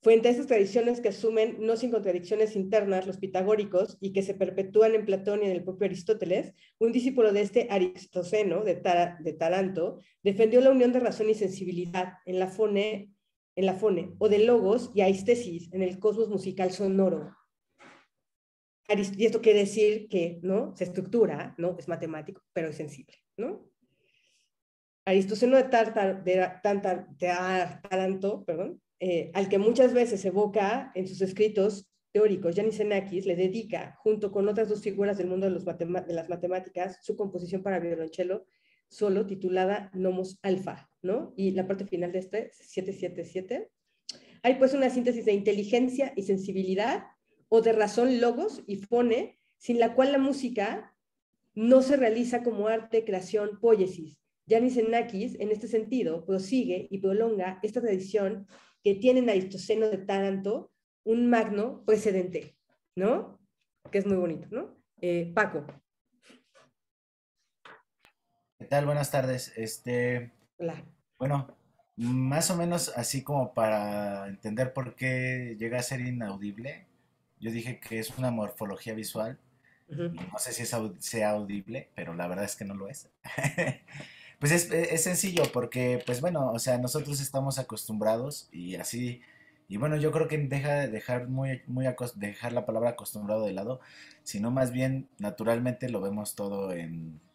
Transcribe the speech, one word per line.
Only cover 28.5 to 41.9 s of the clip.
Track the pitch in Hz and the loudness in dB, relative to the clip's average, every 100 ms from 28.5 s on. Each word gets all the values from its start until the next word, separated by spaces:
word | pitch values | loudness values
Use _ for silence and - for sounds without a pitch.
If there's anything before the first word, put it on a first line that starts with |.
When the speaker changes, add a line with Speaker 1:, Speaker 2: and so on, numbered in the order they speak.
| 160 208 359 _ _ | -4 -4 -8 _ _
Speaker 1:
eh, | 185 170 156 | -2 0 0
al | 185 196 | -2 2
que | 196 | 4
muchas | 208 247 254 | 4 6 6
veces | 240 240 208 196 | 6 2 0 0
evoca | 185 208 208 202 240 262 | 2 2 2 0 0 -4
en | - 185 | -8 -8
sus | - | -4
escritos | 190 185 214 208 196 202 - _ _ | -4 2 2 4 0 0 -12 _ _
teóricos, | 208 214 190 170 170 | 2 4 4 0 0
Yanis | 220 214 | 0 0
Xenakis | 208 202 190 175 185 | 0 0 0 -4 -2
le | 170 | 0
dedica, | 185 226 214 170 - - | 0 0 -6 -8 -8 -4
junto | - 214 202 | 0 0 0
con | 202 202 | 0 0
otras | 208 214 | 2 0
dos | 208 | 0
figuras | 214 196 202 196 | -4 -2 0 0
del | 180 | -2
mundo | 185 190 | 0 0
de | |
los | 175 - | 0 -4
matema-, | 170 170 185 180 | -6 -4 -4 -4
de | |
las | 170 - | -6 -6
matemáticas, | 170 175 185 185 - 185 185 | -6 -4 -4 -6 -6 -6 -8
su | - 202 | -8 -4
composición | 202 185 175 190 | -4 -4 -6 -6
para | 196 185 | -2 -2
violonchelo | 170 165 160 - 180 202 - _ _ _ _ | -2 -4 -6 -4 -2 -2 -6 _ _ _ _
solo | - 208 196 196 | -4 0 2 0
titulada | 190 185 185 185 208 196 185 | -2 -2 0 2 0 -4 -2
Nomos | 185 185 185 - | -2 0 -4 -6
Alfa, | 202 185 190 - - _ | -2 -2 -2 -10 -16 _
¿no? | 180 220 339 - | -4 -4 -4 -2
Y | 190 | 0
la | 190 185 | 0 -2
parte | 196 | -4
final | 196 | -4